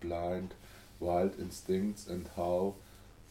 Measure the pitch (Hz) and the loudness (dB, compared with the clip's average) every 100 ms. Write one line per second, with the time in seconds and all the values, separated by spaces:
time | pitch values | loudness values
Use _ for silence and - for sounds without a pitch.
0 | 85 85 87 92 92 - - - - - | -4 -2 0 -2 -4 -10 -18 -20 -18 -4
1 | 87 87 98 - 90 - - 95 104 101 | 2 4 4 2 -6 -4 0 2 2 0
2 | - 90 78 - 87 90 98 - - - | -4 -6 -4 0 2 4 2 0 -10 -20
3 | - - - | -20 -20 -20